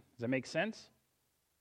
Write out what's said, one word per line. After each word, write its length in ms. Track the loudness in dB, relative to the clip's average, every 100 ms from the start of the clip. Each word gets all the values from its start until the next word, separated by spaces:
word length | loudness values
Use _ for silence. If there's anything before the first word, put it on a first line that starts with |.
| -16
Does 80 | -4
that 80 | 2
make 160 | 2 2
sense? 440 | 0 0 -2 -12 _ _ _ _ _ _ _